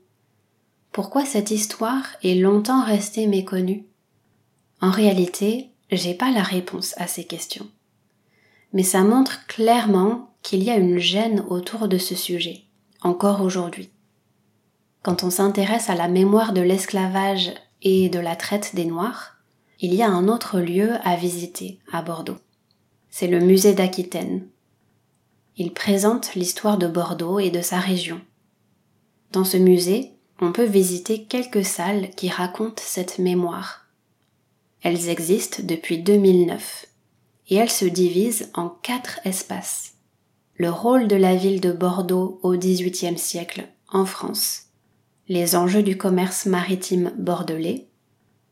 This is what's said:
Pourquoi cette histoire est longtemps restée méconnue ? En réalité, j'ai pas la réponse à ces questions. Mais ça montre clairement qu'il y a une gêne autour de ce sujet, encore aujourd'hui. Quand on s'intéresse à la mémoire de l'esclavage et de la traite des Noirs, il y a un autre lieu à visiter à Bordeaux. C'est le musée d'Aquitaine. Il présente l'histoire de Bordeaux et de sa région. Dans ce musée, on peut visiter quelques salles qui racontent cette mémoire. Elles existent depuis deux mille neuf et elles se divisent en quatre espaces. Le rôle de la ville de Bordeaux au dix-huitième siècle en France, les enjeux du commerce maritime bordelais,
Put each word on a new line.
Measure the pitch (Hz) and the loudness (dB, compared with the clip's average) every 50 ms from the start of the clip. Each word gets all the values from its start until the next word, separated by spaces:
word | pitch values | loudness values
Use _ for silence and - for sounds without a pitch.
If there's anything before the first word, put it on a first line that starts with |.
| _ _ _ _ _ _ _ _ _ _ _ _ _ _ _ _ _ _ | _ _ _ _ _ _ _ _ _ _ _ _ _ _ _ _ _ _
Pourquoi | - - 202 - - 269 285 | -8 -8 -6 -2 -2 -2 -2
cette | 269 - 208 208 - | 0 -2 -2 -2 0
histoire | 220 214 214 - - - 226 226 254 269 262 - - - | -2 -2 -2 -4 -4 -4 -4 -2 -2 -4 -6 -8 -8 -4
est | - 185 185 | 0 2 2
longtemps | 185 185 196 202 208 208 226 262 262 233 | 4 4 4 4 4 4 2 2 2 2
restée | 220 208 202 202 - - 220 220 | 2 2 0 0 -2 -4 -2 0
méconnue ? | 208 196 190 190 - 190 185 185 180 196 214 - - _ _ _ _ _ _ _ _ _ _ _ _ _ _ _ _ _ _ | 2 2 0 0 -2 -2 -2 -2 -2 -2 -4 -8 -14 _ _ _ _ _ _ _ _ _ _ _ _ _ _ _ _ _ _
En | - 190 | 0 2
réalité, | 190 220 214 208 190 185 180 175 - - 196 208 226 254 269 - _ _ _ _ | 4 4 4 4 4 4 2 0 -2 -2 -2 -2 -2 -2 -6 -10 _ _ _ _
j'ai | 190 180 175 175 180 | -4 -2 -2 -4 -2
pas | 180 254 262 | 0 0 2
la | 254 214 | 2 2
réponse | 185 - 196 180 180 - - 180 190 - - - | 0 0 0 -2 -4 -4 -8 -8 -8 -8 -8 -8
à | 180 | -8
ces | 180 - - 165 | -8 -8 -8 -10
questions. | - 170 165 - - - - 208 208 _ _ _ _ _ _ _ _ _ _ _ _ _ _ _ _ _ _ _ _ | -10 -10 -10 -10 -10 -12 -12 -14 -16 _ _ _ _ _ _ _ _ _ _ _ _ _ _ _ _ _ _ _ _
Mais | - 190 185 | 0 0 0
ça | 185 - 190 | 2 2 4
montre | 190 208 233 262 262 262 - - - | 4 6 6 4 4 2 0 -6 -12
clairement | - - - 226 226 233 240 220 214 196 185 185 208 233 240 - - _ _ | -10 -4 0 2 4 4 4 4 2 4 4 4 2 0 -2 -6 -14 _ _
qu'il | - - - 190 | -8 -4 -2 -2
y | 190 233 | 0 2
a | 240 | 2
une | 214 185 180 175 175 | 2 4 4 2 2
gêne | 175 175 180 202 226 226 214 202 - - | 0 0 0 0 0 0 0 -2 -2 -2
autour | 180 180 180 - 214 214 220 196 | -4 -6 -6 -6 -6 -4 -2 0
de | 185 180 | 0 0
ce | 180 - 185 | -2 -4 -6
sujet, | 185 - - 180 170 - 165 156 - _ _ _ _ _ _ _ _ | -6 -6 -4 -4 -4 -4 -6 -8 -12 _ _ _ _ _ _ _ _
encore | - 180 180 175 202 202 202 196 | -2 -2 0 2 2 2 2 2
aujourd'hui. | 190 185 185 185 175 170 170 196 185 - _ _ _ _ _ _ _ _ _ _ _ _ _ _ _ _ _ _ _ _ _ _ | 0 0 0 -2 -4 -6 -8 -12 -16 -18 _ _ _ _ _ _ _ _ _ _ _ _ _ _ _ _ _ _ _ _ _ _
Quand | - 180 175 170 185 | -4 -4 -2 -2 -2
on | 180 | -2
s'intéresse | 180 - 196 202 202 202 190 202 220 233 226 - | 0 2 2 2 2 2 0 0 0 0 0 -2
à | 185 | -2
la | 170 170 | 0 0
mémoire | 175 180 185 190 196 208 214 220 214 | 2 4 4 4 6 4 4 2 2
de | 196 185 | 0 2
l'esclavage | 180 180 190 196 190 - - 190 190 185 185 190 190 196 196 190 180 - - - - _ _ _ | 2 2 2 0 0 -2 -2 -2 -2 0 0 0 0 0 0 -2 -2 -4 -8 -12 -18 _ _ _
et | - 190 190 190 185 180 | 0 2 4 4 4 2
de | 175 175 | 0 -2
la | 170 170 170 | -4 -4 -6
traite | 170 - - 202 208 208 - - | -6 -6 -4 -4 -4 -4 -6 -6
des | 180 170 | -4 -4
Noirs, | 165 165 170 185 240 247 - - - - _ _ _ _ _ _ _ _ - | -2 -2 -4 -4 -4 -6 -8 -14 -18 -20 _ _ _ _ _ _ _ _ -6
il | - - 180 | -2 0 2
y | 196 | 2
a | 233 214 | 2 2
un | 190 175 180 202 | 2 4 2 2
autre | 226 233 - - - 185 | 2 0 -2 -4 -2 -2
lieu | 175 170 175 190 208 226 240 220 | 0 0 2 2 2 2 0 -2
à | - 185 175 | 0 0 0
visiter | 170 175 175 175 175 175 175 - - 190 185 - - _ - | 0 0 -2 -4 -6 -8 -10 -10 -12 -12 -14 -14 -18 _ -10
à | - 165 | -8 -8
Bordeaux. | 160 170 165 160 165 - - - _ _ _ _ _ _ _ _ _ _ _ _ _ _ | -6 -6 -8 -8 -8 -10 -12 -12 _ _ _ _ _ _ _ _ _ _ _ _ _ _
C'est | - - - | -8 -4 0
le | 175 180 175 | 0 2 4
musée | 175 185 190 190 190 208 196 | 6 6 6 8 6 6 6
d'Aquitaine. | 185 185 185 185 - 180 - - 170 185 - 185 185 185 - _ _ _ _ _ _ _ _ _ _ _ _ _ _ _ _ _ _ _ _ _ | 4 2 0 -2 -4 -6 -6 -6 -6 -4 -4 -6 -6 -8 -12 _ _ _ _ _ _ _ _ _ _ _ _ _ _ _ _ _ _ _ _ _
Il | - 180 170 | -8 -8 -8
présente | - - - 208 196 196 196 208 233 254 - - - | -8 -4 0 0 2 2 4 2 2 0 -2 -6 -6
l'histoire | 185 175 175 - - - 208 208 190 | -4 -4 -4 -4 -2 -2 0 0 0
de | 180 | 0
Bordeaux | 170 165 175 170 170 175 165 170 170 190 202 | 0 0 -2 -2 -2 -4 -4 -4 -2 -2 0
et | 196 180 | 0 0
de | 170 175 | -2 -2
sa | 170 - 185 180 | -4 -2 -2 -2
région. | 185 190 185 175 165 165 165 175 - _ _ _ _ _ _ _ _ _ _ _ _ _ _ _ _ _ _ _ _ _ | 0 0 -2 -2 -4 -6 -10 -12 -14 _ _ _ _ _ _ _ _ _ _ _ _ _ _ _ _ _ _ _ _ _
Dans | - 190 185 | -2 0 0
ce | 185 - | 2 4
musée, | 180 185 185 180 175 180 175 196 247 269 - - _ _ _ _ - | 6 8 8 8 6 4 2 0 0 -2 -6 -14 _ _ _ _ -2
on | 180 170 | -2 0
peut | 175 233 240 | 2 2 2
visiter | 220 196 196 185 180 180 175 - - 220 214 214 | 4 4 4 4 2 0 -4 -4 -4 -4 -4 -4
quelques | - - 247 240 - - 208 190 | -6 -6 -6 -4 -2 -2 -2 -2
salles | 190 - - 170 185 208 208 190 190 - | -2 -2 -4 -2 -2 -2 -2 -4 -6 -6
qui | - 190 180 | -6 -6 -4
racontent | 175 - 180 180 180 - 220 226 220 - - | -4 -4 -4 -4 -4 -6 -6 -6 -8 -10 -10
cette | - - 190 180 185 - - | -8 -6 -6 -6 -6 -4 -2
mémoire. | 185 180 180 180 180 170 165 190 185 - - - _ _ _ _ _ _ _ _ _ _ _ _ _ _ _ _ _ _ _ _ | 0 0 2 0 0 -2 -4 -8 -10 -12 -14 -16 _ _ _ _ _ _ _ _ _ _ _ _ _ _ _ _ _ _ _ _
Elles | - 175 170 170 170 170 | -2 -2 -2 0 -2 -2
existent | 170 170 160 160 190 226 - - - - | -4 -2 0 0 0 0 0 -4 -8 -6
depuis | - 170 165 160 - - 175 165 | -4 -4 -4 -4 -4 -4 -4 0
deux | 170 202 208 | 2 4 4
mille | 208 196 190 185 180 180 | 6 8 8 8 6 6
neuf | 170 170 208 - - - - - - _ _ _ _ _ _ _ _ _ _ _ - | 4 0 -4 -8 -12 -14 -16 -18 -20 _ _ _ _ _ _ _ _ _ _ _ 0
et | 190 | 2
elles | 202 233 226 | 2 2 2
se | - - 202 | 0 0 0
divisent | 180 170 185 185 175 170 180 214 240 226 - - - - | 0 2 2 2 2 2 2 0 0 -2 -4 -6 -8 -8
en | - 170 175 | -8 -8 -8
quatre | - - - - 247 247 247 - - - - | -8 -10 -8 -6 -6 -6 -8 -10 -12 -8 -6
espaces. | 190 190 190 - - - - - - - - - - - _ _ _ _ _ _ _ _ _ _ _ _ | -6 -6 -6 -6 -8 -10 -10 -8 -8 -8 -10 -10 -14 -18 _ _ _ _ _ _ _ _ _ _ _ _
Le | - 175 170 | -4 -2 -2
rôle | 170 170 - 240 254 262 233 | -2 0 2 2 4 4 4
de | 208 202 | 4 4
la | 196 190 185 185 | 4 6 4 4
ville | 185 185 196 196 185 | 4 2 2 0 2
de | 185 180 | 0 0
Bordeaux | 175 170 180 180 175 190 185 175 185 185 185 185 - - | 0 0 0 -2 0 -2 -2 0 0 0 0 -2 -4 -2
au | - 180 180 | -2 0 0
dix-huitième | 180 175 185 185 180 180 180 180 - 185 175 175 | 2 2 2 2 2 0 -2 -4 -4 -4 -4 -4
siècle | 170 - - - 175 170 - - 190 190 - _ _ _ - | -4 -6 -6 -6 -8 -8 -10 -12 -14 -14 -16 _ _ _ -2
en | - 190 190 | 0 0 0
France, | 190 - - - - 214 - - - - - - _ _ _ _ _ _ _ _ _ _ _ _ - | 0 -2 -6 -8 -6 -6 -4 -4 -4 -6 -8 -12 _ _ _ _ _ _ _ _ _ _ _ _ -4
les | 185 175 175 170 180 | -2 0 0 2 2
enjeux | 175 175 180 185 208 208 | 2 2 4 4 2 2
du | 196 185 | 2 0
commerce | 190 - 190 190 180 180 185 - - - | 0 0 0 2 2 0 0 -2 -4 -2
maritime | 196 185 180 175 190 190 185 - - 190 180 175 175 - | 0 0 0 0 -2 -4 -4 -2 -2 0 0 0 -2 -4
bordelais, | 226 180 175 175 160 175 165 160 160 160 170 226 269 - _ _ _ _ _ _ _ _ _ _ _ _ _ | -4 -4 -2 -2 -2 -4 -6 -6 -4 -4 -4 -6 -6 -10 _ _ _ _ _ _ _ _ _ _ _ _ _